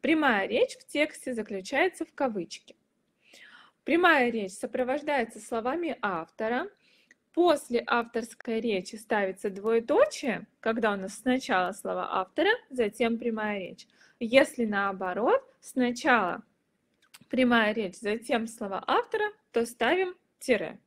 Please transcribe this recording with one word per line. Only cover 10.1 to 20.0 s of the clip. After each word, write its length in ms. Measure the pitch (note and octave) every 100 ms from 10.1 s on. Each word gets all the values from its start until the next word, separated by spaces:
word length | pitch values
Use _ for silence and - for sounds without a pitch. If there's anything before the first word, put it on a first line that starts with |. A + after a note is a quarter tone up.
| - D4 G#3+ - _
когда 340 | - A3+ A3
у 40 | G3+
нас 180 | F#3+
сначала 560 | - - B3+ - G3 F3+
слова 360 | F#3+ F#3+ F3+ F3+ F#3+
автора, 320 | F#3 - F4 A#4+ -
затем 480 | B3+ G#3+ - A#3 A3+
прямая 420 | A#3+ A3 G#3+ G3+
речь. 260 | F#3 - - _ _ _
Если 460 | A#3 B3+ B3+ -
наоборот, 760 | A3+ G3+ G3 F#3+ F#3+ F3+ B3 B4+ - _
сначала 840 | - - B3 B3 D#4 B3 F#3 E3+ - _ _ _ _ _ _ - _
прямая 440 | B3 B3+ A#3+ G#3+
речь, 240 | G#3+ G3+ -
затем 520 | G3+ A3 - B3+ A3
слова 340 | - G3+ F#3+
автора, 460 | - F#4 A#4+ A4 G#4+ G#4 _
то 120 | -
ставим 520 | A#3 - A#3 F4